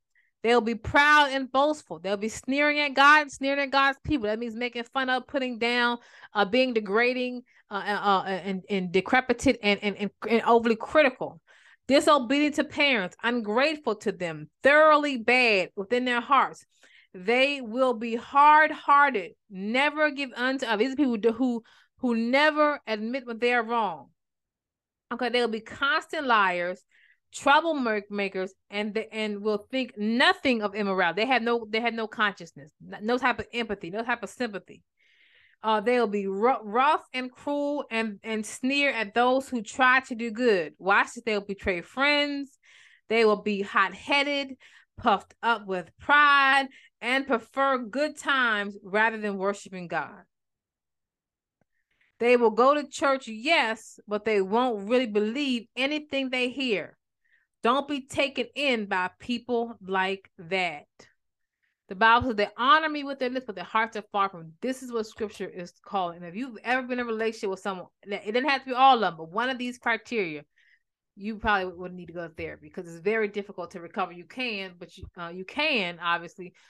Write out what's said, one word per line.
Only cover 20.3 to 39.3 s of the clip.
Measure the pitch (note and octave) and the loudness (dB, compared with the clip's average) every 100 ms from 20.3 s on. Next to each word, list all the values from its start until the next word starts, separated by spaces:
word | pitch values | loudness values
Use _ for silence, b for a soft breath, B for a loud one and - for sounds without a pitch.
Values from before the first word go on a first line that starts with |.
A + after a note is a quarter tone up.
| A3+ | -4
unto | B3+ C4+ A#3 | -2 -2 0
others." | G#3 C4 | 0 0
These | |
are | C4 | 0
people | C4+ A3+ A3+ | 0 2 0
who, | |
who, | A3+ B3+ A#3 - b b _ | 0 0 -2 -8 b b _
who | B3+ A#3 | -2 -2
never | A#3 C4+ D4+ D4+ D4 C#4+ - | 0 2 2 4 0 0 -4
admit | A3 A3 C4 A#3+ | -6 -4 -6 -8
when | A3+ | -2
they | A#3+ | 0
are | B3 | 0
wrong. | A3 A#3 G3+ D3+ B2+ _ _ _ _ _ _ _ _ _ - | 0 -2 -2 -4 -14 _ _ _ _ _ _ _ _ _ -12
Okay, | A#3+ A#3+ | -6 -2
they'll | A#3+ A#3 | 0 0
be | A3 | -2
constant | A3 - C#4 D#4 - E4 C4+ | -10 -4 0 0 -2 -4 2
liars, | A3+ F#3+ F3 F3 F#3 _ b b b _ - | 4 4 0 -4 -6 _ b b b _ -2
troublemakers, | C4+ D4+ E4 D4+ A#3+ G#3+ G3+ G3+ G3 G3 F#3 _ _ | 4 4 4 0 0 -2 -4 -6 -4 -4 -8 _ _
and | G3+ G#3+ G#3 | -6 -6 -6
the, | - | -6
and | A3 G#3+ G3+ | -6 -6 -4
will | G#3+ G#3 - | -2 -4 -4
think | C4 A#3 - | -6 -6 -4
nothing | G#3 A#3 D#4+ F4+ C#4 A#3 | -2 2 2 2 0 0
of | G#3 | 0
immorality. | G3+ G3+ F#3+ F3 F3 | -2 -2 0 0 0
They | B3 | 0
have | B3 | 0
no, | A#3 A#3 G#3+ | 2 -2 -2
they | A3+ | -2
have | A#3 | -2
no | A3+ A3 | -4 -6
consciousness, | - G#3 F#3+ E3+ D3 D3+ _ | -2 -2 -2 -12 -20 -20 _
n-, | E3+ F#3 G#3+ | -16 -8 -2
no | B3 | 0
type | B3+ A3+ | 0 -2
of | G3+ | -4
empathy, | A#3+ A3 G3+ E3+ | -8 -6 -8 -8
no | G3+ | -8
type | A#3+ A#3 | -6 -6
of | G3 | -6
sympathy. | - A#3+ F#3+ - - _ _ b b b b b b | -8 -8 -8 -14 -20 _ _ b b b b b b
Uh, | A3 G#3+ | -2 0
they'll | G#3 B3 A3+ | 2 2 2
be | G3+ G3 | 0 -4
ru-, | G3 A#3 A#3+ | 0 2 2
rough | G#3+ A3+ C#4+ F4 - | -2 0 2 2 -2
and | B3+ B3+ | -10 -10
cruel | - - C#4+ C#4+ C#4+ - | -10 -6 -4 -2 -4 -4
and, | A3+ A3+ G3+ | -4 -4 -6
and | A3 A3 | -6 -6
sneer | A3 - B3+ C#4+ C#4+ | -6 -6 -2 0 0
at | A3+ G#3 | 0 -2
those | A#3+ B3 | 2 2